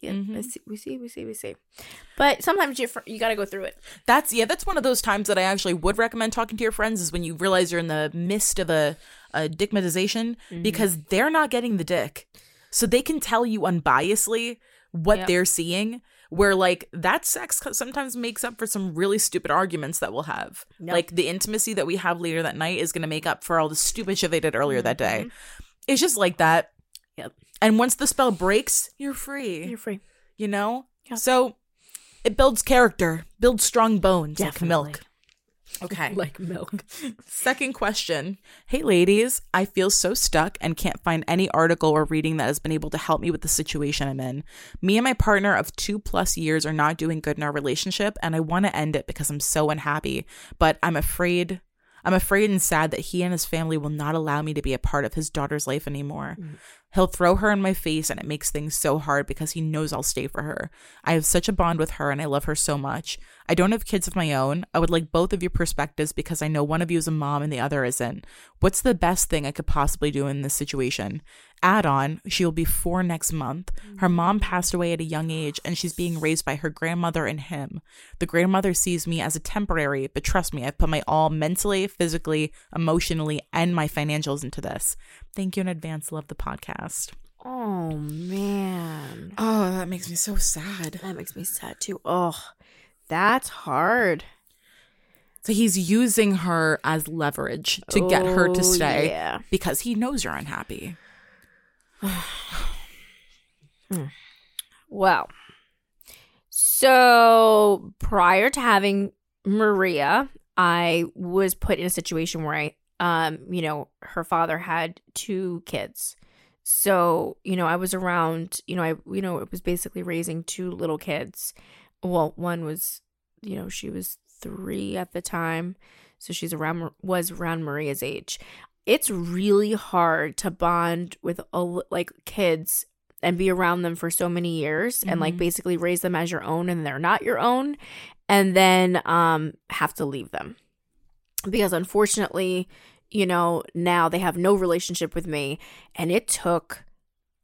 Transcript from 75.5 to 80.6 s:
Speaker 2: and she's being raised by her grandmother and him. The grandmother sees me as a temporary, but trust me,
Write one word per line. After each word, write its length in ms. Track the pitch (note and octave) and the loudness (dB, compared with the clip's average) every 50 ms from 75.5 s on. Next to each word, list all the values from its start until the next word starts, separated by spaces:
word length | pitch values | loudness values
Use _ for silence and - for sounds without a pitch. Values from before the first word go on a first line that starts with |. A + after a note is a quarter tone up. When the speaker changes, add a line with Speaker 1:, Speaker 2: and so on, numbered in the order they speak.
| D3 - - | -6 -6 -6
Speaker 2:
and 140 | - F3 - | -6 -4 -4
she's 160 | - F3 - | -4 -6 -4
being 260 | - F3 F3 E3+ D#3+ | -4 -4 -4 -2 -2
raised 240 | D#3 D#3 D#3+ D#3 - | 0 0 0 0 -2
by 100 | - C3+ | -4 -4
her 140 | C#3+ D#3 D#3+ | -4 -4 -6
grandmother 560 | D3+ - - E3 E3+ E3+ F3 E3+ D#3+ E3 D3+ G2+ | -6 -4 -4 -4 -2 0 -2 0 0 0 -2 -2
and 120 | C#3+ D3+ | -4 -6
him. 420 | C#3 - F3 C#3+ C#3 - - D#3 - _ _ - - - - - | -8 -8 -8 -8 -8 -10 -12 -14 -16 _ _ -20 -20 -16 -8 -6
The 60 | F3 | -6
grandmother 480 | - - E3+ F3 F#3 F#3+ F#3+ F#3+ G3 F3 | 0 2 2 4 4 4 4 2 2 2
sees 320 | - - F#3 F3 E3 - E3 | 2 0 0 0 -2 -2 -2
me 140 | E3+ E3 | -2 -2
as 140 | - D#3+ D#3 | -2 -2 -4
a 40 | D#3+ | -4
temporary, 680 | - - - G#3+ G#3 - F3+ D#3+ D3+ C#3 C#3+ C3+ C3+ C#3 | -4 -4 -4 -2 -2 0 0 0 0 0 0 -2 -4 -4
but 160 | - C#3+ - | -6 -4 -2
trust 300 | - - F#3+ F3 - - | 2 2 2 2 0 -4
me, 120 | D3 | -4